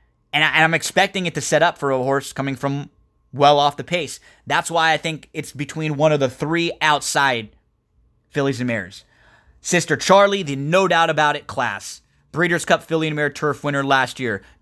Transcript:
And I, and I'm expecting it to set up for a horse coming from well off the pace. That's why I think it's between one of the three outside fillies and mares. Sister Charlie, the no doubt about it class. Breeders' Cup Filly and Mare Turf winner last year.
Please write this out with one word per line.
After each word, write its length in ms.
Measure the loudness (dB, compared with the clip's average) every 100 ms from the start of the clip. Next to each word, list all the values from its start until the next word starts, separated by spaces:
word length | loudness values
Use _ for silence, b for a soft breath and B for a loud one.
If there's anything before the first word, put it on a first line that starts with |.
| _ _ _
And 120 | 0
I, 40 | 2
and 160 | 4
I'm 100 | 2
expecting 520 | 2 0 0 0 -2 -6
it 80 |
to 60 | -6
set 220 | 0 2
up 160 | 2 0
for 120 | -2
a 80 | 0
horse 340 | 0 -2 -2
coming 240 | -6 -6 -4
from 340 | -4 -4 -8 _ _ _ _
well 260 | 4 6 6
off 180 | 2 -2
the 80 |
pace. 360 | -6 -4 -4 -12 b b -2
That's 240 | -2 0
why 220 | 0 2
I 60 | 2
think 320 | -2 -8 -10
it's 200 | -12 -10
between 440 | -10 -8 -4 -4 2
one 160 | 2
of 80 | 4
the 100 | 0
three 420 | -2 -2 0 -2 0
outside 680 | 2 2 0 0 0 0 -6 _ _ _ _ _ _ _ _
fillies 300 | -2 -2 -2
and 80 | -4
mares. 360 | -4 -8 -16 b b b b b b
Sister 360 | -2 -2 0 -2
Charlie, 480 | 6 6 6 2
the 100 | -4
no 320 | -6 0 2 2
doubt 240 | 2 2
about 240 | 2 0
it 140 | -2 -6
class. 520 | -6 -4 -6 -12 -18 _ _ _
Breeders' 340 | -4 0 0
Cup 200 | 0 -2
Filly 240 | 0 -2 -2
and 80 | -2
Mare 140 | -4
Turf 340 | -2 -4 -4
winner 180 | -4 -2
last 380 | 0 2 0 -4
year. 220 | -6 -6 b b